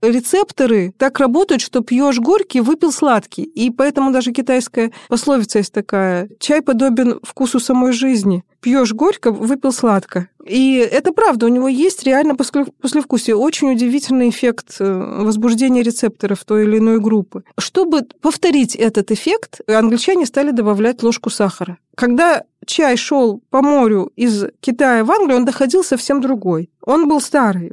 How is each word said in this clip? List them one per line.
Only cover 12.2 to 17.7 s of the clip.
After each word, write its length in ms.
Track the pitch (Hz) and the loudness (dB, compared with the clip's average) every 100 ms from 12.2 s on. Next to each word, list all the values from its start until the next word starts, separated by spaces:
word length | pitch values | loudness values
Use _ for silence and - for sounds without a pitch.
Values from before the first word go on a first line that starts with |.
| 302 | 2
послев-, 360 | 269 254 285 277 - | 0 -2 -2 -4 -6
послевкусие, 560 | 262 302 277 247 - 214 | -2 -2 0 -2 0 0
очень 340 | 294 - 277 | 0 0 0
удивительный 580 | 240 247 277 - 262 240 | 0 0 -2 0 0 0
эффект, 460 | 233 247 233 - - | 0 -2 -4 -12 -6
э, 400 | 196 185 - - | -4 -2 -6 -4
возбуждения 600 | 214 214 233 226 269 254 | -2 0 0 2 2 2
рецепторов 640 | 233 233 220 - 202 196 | 0 -2 -4 -4 -4 -6
той 200 | - 214 | -2 0
или 140 | 214 220 | 2 2
иной 200 | 220 226 | 2 2
группы. 460 | 208 214 190 196 - - | 2 0 -2 -12 -14 -10
Чтобы 440 | - | -4